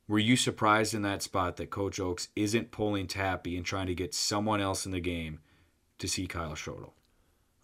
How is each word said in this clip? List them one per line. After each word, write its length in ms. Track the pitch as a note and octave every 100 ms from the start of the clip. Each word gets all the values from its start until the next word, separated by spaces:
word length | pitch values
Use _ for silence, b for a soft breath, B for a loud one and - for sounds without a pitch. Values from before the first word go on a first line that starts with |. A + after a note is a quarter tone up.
| -
Were 100 | G#2+
you 180 | G#2+ B2
surprised 580 | - - G#2+ G#2+ A2
in 80 | A2
that 200 | G2+ G2
spot 340 | - G2 F2+ E2+
that 140 | E2
Coach 300 | - G2 F#2
Oaks 280 | F#2 F2 -
isn't 360 | - G#2 A2+ A2+
pulling 360 | - G#2+ G2+ F2+
Tappy 500 | G2 F#2+ F2+ F2 F2+
and 100 | F2
trying 220 | G2 F#2
to 60 |
get 200 | F2 F2+
someone 460 | - - G#2+ G#2+ G#2
else 260 | G2 F#2+ G2
in 60 |
the 80 | F#2
game 400 | F2 E2+ D#2+ D#2 - _ _ _ _ -
to 100 | F#2
see 180 | - F#2
Kyle 280 | F2 D#2+
Schrodel? 380 | D2 - G1+ G1+ _ _ _ _ _ _ _